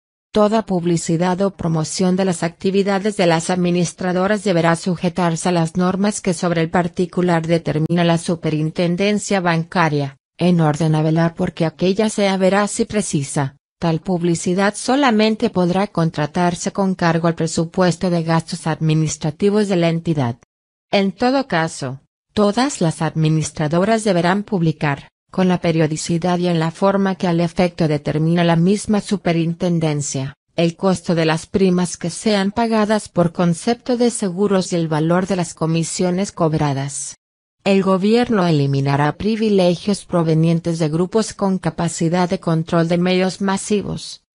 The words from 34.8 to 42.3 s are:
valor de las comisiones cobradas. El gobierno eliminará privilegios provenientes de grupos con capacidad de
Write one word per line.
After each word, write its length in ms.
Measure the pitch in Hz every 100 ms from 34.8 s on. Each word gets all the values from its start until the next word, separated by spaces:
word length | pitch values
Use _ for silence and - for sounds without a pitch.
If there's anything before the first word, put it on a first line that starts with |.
| 160
valor 360 | 156 160 175 185
de 120 | 185
las 160 | 170
comisiones 800 | - 160 165 160 - 180 180 202
cobradas. 840 | - 165 156 147 135 139 - - - _ _ _ _
El 180 | 196 196
gobierno 640 | 190 190 208 233 240 214 175
eliminará 720 | 151 139 139 139 139 147 147
privilegios 880 | 196 220 220 196 180 170 - 196 -
provenientes 720 | 175 165 160 165 165 170 165
de 100 | 156
grupos 440 | 160 180 226 214
con 240 | - 196 185
capacidad 720 | 160 - 170 - 165 180
de 100 | 175